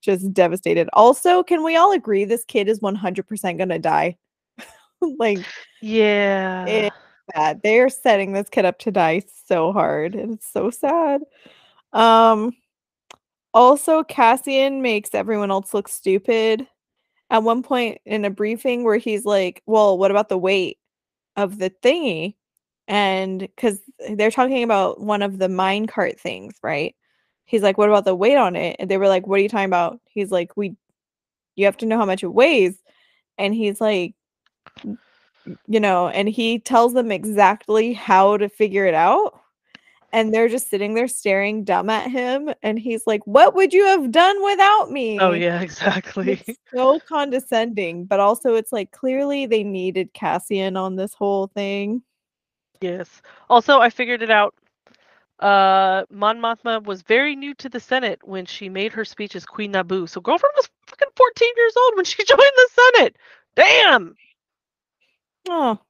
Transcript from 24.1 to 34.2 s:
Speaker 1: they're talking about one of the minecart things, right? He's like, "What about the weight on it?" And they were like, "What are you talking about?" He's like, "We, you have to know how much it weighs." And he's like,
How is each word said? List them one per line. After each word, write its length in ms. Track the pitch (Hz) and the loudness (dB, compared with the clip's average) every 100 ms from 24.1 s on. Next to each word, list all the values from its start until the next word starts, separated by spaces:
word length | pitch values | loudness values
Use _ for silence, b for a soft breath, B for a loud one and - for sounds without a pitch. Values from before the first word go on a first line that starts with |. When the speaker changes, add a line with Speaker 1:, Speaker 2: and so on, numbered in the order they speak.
Speaker 1:
they're 200 | 208 214 | -2 -2
talking 320 | 226 254 262 | 2 0 0
about 380 | 240 208 185 - | 0 0 0 -4
one 200 | 202 208 | -4 -4
of 180 | 202 190 | -4 -2
the 80 | 190 | -4
minecart 720 | 185 190 196 226 - 185 - | -2 -2 -2 -4 -4 -4 -4
things, 360 | 185 - 202 220 | -12 -12 -16 -12
right? 320 | 110 147 160 _ _ _ _ _ _ | -8 -6 -6 _ _ _ _ _ _
He's 180 | 226 | 0
like, 140 | 196 196 | 0 2
"What 120 | 208 | 4
about 160 | 208 196 | 4 2
the 100 | 185 | 0
weight 220 | 208 277 | 2 2
on 180 | 208 175 | 2 0
it?" 200 | 170 - | -6 -6
And 100 | 185 | -4
they 60 | 190 | 0
were 100 | 196 | 2
like, 160 | 190 196 | 0 0
"What 120 | 196 | 0
are 40 | |
you 60 | 202 | 0
talking 160 | 214 196 | -2 -2
about?" 340 | 180 170 240 _ | 0 -2 -6 _
He's 260 | - 202 | -10 -4
like, 240 | 190 170 - | -4 -4 -8
"We, 180 | 202 185 _ _ _ _ _ _ _ - | -8 -10 _ _ _ _ _ _ _ 0
you 100 | 196 | 0
have 120 | 190 | 0
to 80 | 226 | -4
know 120 | 226 | -2
how 80 | 208 | 0
much 180 | 185 | -2
it 40 | 185 | -2
weighs." 440 | 196 277 285 185 190 _ _ _ _ _ - | 2 4 4 0 -2 _ _ _ _ _ -6
And 160 | 196 220 | -4 -2
he's 260 | 214 202 | -4 -2
like, 320 | 220 208 175 - | -2 -2 -4 -10